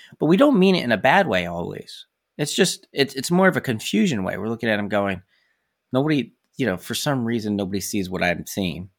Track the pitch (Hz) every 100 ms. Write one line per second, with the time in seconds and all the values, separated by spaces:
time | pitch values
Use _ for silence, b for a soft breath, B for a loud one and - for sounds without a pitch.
0 | B - 151 190 285 226 190 180 120 107
1 | 127 180 170 92 87 85 87 98 - -
2 | - _ _ - 147 - 180 - _ -
3 | 135 135 131 175 190 127 - 110 - 202
4 | 208 113 92 98 107 113 117 104 101 104
5 | 101 92 - _ _ _ _ _ _ 131
6 | 151 147 113 _ _ - 120 92 - 117
7 | 151 135 117 117 107 101 95 98 - 104
8 | 92 92 87 87 82 - 92 76 95